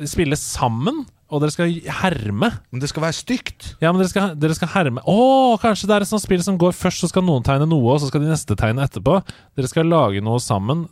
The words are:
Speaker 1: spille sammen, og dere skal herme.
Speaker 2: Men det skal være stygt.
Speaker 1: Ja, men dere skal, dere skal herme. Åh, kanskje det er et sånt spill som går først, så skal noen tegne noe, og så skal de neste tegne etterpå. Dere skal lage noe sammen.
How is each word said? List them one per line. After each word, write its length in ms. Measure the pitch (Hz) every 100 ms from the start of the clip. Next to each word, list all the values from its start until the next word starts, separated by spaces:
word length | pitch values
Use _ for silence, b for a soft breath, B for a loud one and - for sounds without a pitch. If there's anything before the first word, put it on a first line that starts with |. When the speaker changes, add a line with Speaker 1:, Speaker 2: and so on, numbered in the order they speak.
| 147
Speaker 1:
spille 320 | - 151 151
sammen, 680 | - - 127 113 180 311 254 _ _
og 80 | 147
dere 80 | 151
skal 240 | 160 170 165 -
herme. 640 | - 185 139 104 101 220 - -
Speaker 2:
Men 100 | 127
det 100 | 143
skal 120 | 156
være 160 | 165 -
stygt. 540 | - 247 - - - -
Speaker 1:
Ja, 80 | 160
men 60 | 185
dere 60 | 185
skal, 220 | 196 196 151
dere 160 | 156
skal 160 | 156 170
herme. 320 | 196 147 120 -
Åh, 480 | 202 254 269 254 220
kanskje 300 | 233 196 196
det 60 | 208
er 40 | 202
et 60 |
sånt 100 | 214
spill 220 | - 185 202
som 140 | 185
går 80 | 180 -
først, 240 | 185 -
så 80 | 170
skal 160 | 185 180
noen 160 | 135
tegne 240 | 139 139 156
noe, 280 | 160 117 147
og 40 |
så 100 | 139
skal 80 | 151
de 80 | 151
neste 240 | 147 - 101
tegne 300 | 110 127 139
etterpå. 380 | 101 104 190 B B B -
Dere 100 | 127
skal 220 | 165 165
lage 320 | 165 117 98
noe 160 | 110 120
sammen. 480 | - 101 104 165 160